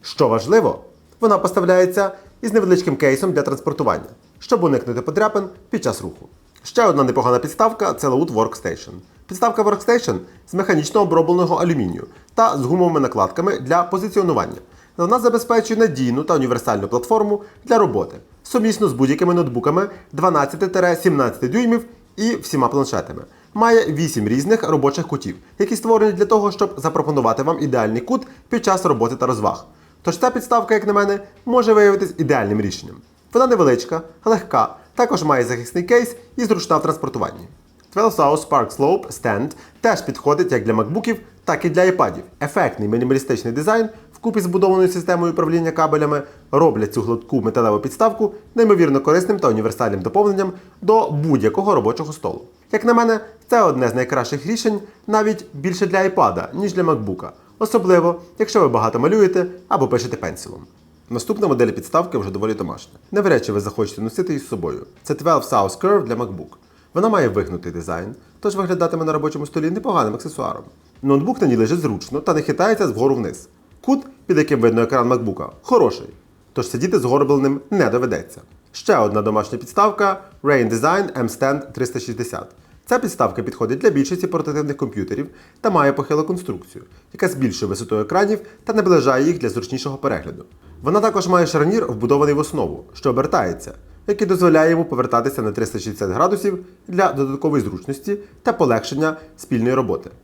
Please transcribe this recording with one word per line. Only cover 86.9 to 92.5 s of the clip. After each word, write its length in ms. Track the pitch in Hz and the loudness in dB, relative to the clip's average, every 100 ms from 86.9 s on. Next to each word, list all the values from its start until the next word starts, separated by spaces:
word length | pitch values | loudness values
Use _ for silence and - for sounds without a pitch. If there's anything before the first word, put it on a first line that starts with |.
| - _ | -20 _
яка 140 | - 185 | -4 -2
збільшує 420 | 135 131 - 104 | 0 -2 -2 -4
висоту 300 | 98 117 107 | -4 -2 -2
екранів 400 | 104 165 202 208 - - | 0 0 0 -2 -6 -16
та 100 | - | -4
наближає 520 | 220 185 170 127 131 147 | 0 4 4 4 2 2
їх 140 | 170 | 0
для 100 | 117 | -4
зручнішого 480 | 117 117 131 147 135 | -6 -8 -8 -8 -6
перегляду. 480 | 139 90 73 - - - - - | -6 -6 -8 -14 -18 -20 -20 -8
Вона 160 | 131 202 | 0 2
також 280 | 214 196 180 | 2 0 2
має 200 | 180 165 | 2 2
шарнір, 400 | 160 151 220 180 | 2 2 0 -2
вбудований 460 | 110 117 143 147 | -4 2 2 4
в 60 | 143 | 2
основу, 440 | 151 | -2